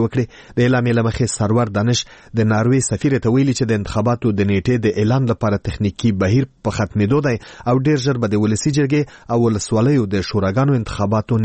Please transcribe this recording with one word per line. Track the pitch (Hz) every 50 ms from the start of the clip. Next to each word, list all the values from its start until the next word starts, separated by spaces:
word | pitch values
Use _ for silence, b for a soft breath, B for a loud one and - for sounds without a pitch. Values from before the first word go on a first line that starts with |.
| 113
وکړې. | 110 - 127 117 B B B B B B
د | 127 120
اعلامیې | 123 127 123 120 123 113 117
له | 113 113
مخې | - - 120 107 -
سرور | - 110 101 110 120 120 110 98
دانش | 101 104 120 120 - - B B B B B B
د | 113 110 107 110
ناروې | 107 113 120 131 135 127 -
سفیرې | 110 - - 147 135 113
ته | - 110 117
ویلي | 135 139 139 120
چې | - 131 110
د | 110 104
انتخاباتو | 98 - - 107 104 120 120 117 - 113
د | 104 98 101 101
نیټې | 101 95 - 127 123 117 107
د | 107 98 101 104
اعلان | 107 127 135 131 117 110
لپاره | - - 107 104 98 - -
تخنیکي | - - 107 101 - - - 117 98 95 95
بهیر | 92 113 131 135 - _ _ -
په | 113 - 113
ختمېدو | 107 - - 104 104 101 135 151 143 139
دی | 117 104 B B B B B 120
او | 127 135
ډېر | 131 156 151 135 120 139
ژر | 131 120
به | 120 104 104
د | 104 107
ولسي | 110 107 - - 156 135 151
جرګې | 143 131 147 147 139 B B B B -
او | 120 120 117
ولسوالیو | 113 110 101 - - 117 110 117 135 147 131 110 95 101
د | 95 90 -
شوراګانو | - 104 95 95 95 127 139 143 139 120
انتخاباتو | 104 - - - 104 101 107 110 - - 120 110 110